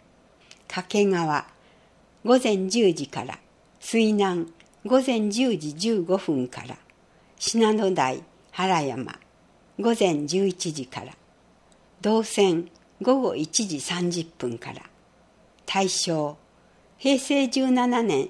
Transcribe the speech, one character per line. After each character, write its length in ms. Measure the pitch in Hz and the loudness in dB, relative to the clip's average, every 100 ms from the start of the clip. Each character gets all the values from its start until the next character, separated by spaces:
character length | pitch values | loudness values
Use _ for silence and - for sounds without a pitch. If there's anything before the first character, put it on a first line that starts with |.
| _ _ _ _ - - - | _ _ _ _ -20 -20 -12
掛 420 | - - 208 202 | -10 -2 2 2
川、 380 | 180 156 147 - - _ _ _ _ _ _ | 2 0 -2 -4 -20 _ _ _ _ _ _
午 160 | 220 254 | 2 2
前 280 | 240 196 185 | 4 0 0
十 240 | 233 196 | 2 2
時 140 | 156 139 | 2 -4
か 180 | - - | -8 -10
ら。 140 | - _ _ _ _ | -12 _ _ _ _
水 340 | - 226 220 | -2 2 4
南、 320 | 208 190 175 165 - _ _ 214 | 4 2 0 -6 -12 _ _ 2
午 160 | 254 | 2
前 280 | 262 226 208 | 2 0 0
十 260 | 214 262 180 | 0 0 0
時 160 | 151 | -4
十 280 | 151 220 214 | -6 -2 -2
五 140 | 170 190 | 0 -2
分 300 | - 139 127 | 0 -2 -2
か 140 | - 131 | -8 -14
ら。 100 | - _ _ _ _ _ - | -16 _ _ _ _ _ -10
信 200 | - 226 220 214 | -2 2 4 4
濃 200 | 190 170 | 2 2
台、 260 | 131 131 - _ _ | 0 -2 -10 _ _
原 300 | - 190 170 | -4 0 0
山、 360 | 139 120 - - _ _ _ _ _ - | 0 -6 -10 -14 _ _ _ _ _ -2
午 160 | 220 226 | 0 2
前 280 | 190 151 147 | 2 0 0
十 180 | 185 196 | 0 0
一 260 | 185 170 | -2 -6
時 140 | 151 123 | -8 -10
か 160 | - | -12
ら。 160 | 127 - _ _ _ _ _ _ _ - | -14 -20 _ _ _ _ _ _ _ -6
動 220 | 214 220 | 0 0
線、 460 | 220 - 196 170 175 - _ - | 0 2 2 2 -4 -14 _ -4
午 200 | 247 262 | 0 2
後 140 | 226 120 | 2 -4
一 320 | 160 - 202 | -4 -4 -4
時 140 | 147 | -6
三 300 | - 175 175 | -6 -4 -2
十 120 | 170 165 - | -4 -8 -8
分 220 | 123 117 | -8 -8
か 120 | 139 | -12
ら。 120 | 120 - _ _ _ _ _ _ _ - | -16 -18 _ _ _ _ _ _ _ -4
対 220 | 196 190 | 0 0
象、 480 | - 180 160 147 151 _ _ _ _ _ - | 0 -2 -2 -2 -6 _ _ _ _ _ -4
平 140 | 269 269 | 2 2
成 320 | - 285 262 | 2 0 0
十 220 | 269 262 | 0 2
七 320 | 254 247 247 | 2 2 0
年 260 | 220 135 | 0 0